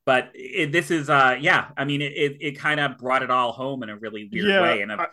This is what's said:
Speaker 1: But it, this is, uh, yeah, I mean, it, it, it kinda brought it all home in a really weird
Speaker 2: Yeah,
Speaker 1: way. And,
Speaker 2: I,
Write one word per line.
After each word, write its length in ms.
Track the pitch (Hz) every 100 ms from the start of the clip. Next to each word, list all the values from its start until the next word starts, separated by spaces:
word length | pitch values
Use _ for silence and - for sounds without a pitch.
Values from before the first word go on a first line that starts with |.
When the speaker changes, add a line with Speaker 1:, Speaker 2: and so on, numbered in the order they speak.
Speaker 1:
But 280 | - 127 123
it, 380 | - - 131 156
this 180 | 165 147
is, 180 | 170 139
uh, 300 | 147 131 127
yeah, 280 | 151 165 - -
I 80 |
mean, 180 | 139 143
it, 100 | 143
it, 220 | - 147 143
it 200 | 143 143
kinda 360 | 151 151 143 123
brought 240 | 127 131
it 80 | 127
all 220 | 127 123
home 320 | 120 131 135
in 60 | 110
a 60 | 104
really 320 | 110 107 104
weird 160 | 104 208
Speaker 2:
Yeah, 140 | 196
Speaker 1:
way. 200 | 180 113
And, 80 | 104
Speaker 2:
I, 160 | - 170